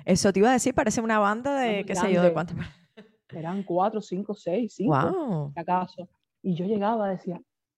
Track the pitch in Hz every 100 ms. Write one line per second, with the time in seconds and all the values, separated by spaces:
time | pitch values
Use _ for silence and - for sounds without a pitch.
0 | - 185 202 190 214 254 254 262 254 226
1 | 226 214 202 214 269 277 240 202 190 185
2 | 180 180 175 160 170 - - - _ -
3 | 208 _ _ 175 160 196 190 175 202 214
4 | 196 185 208 202 - 185 233 - 202 139
5 | - 370 285 165 143 151 165 180 180 -
6 | 180 _ _ _ 196 170 185 214 202 226
7 | 202 185 - 175 - _ _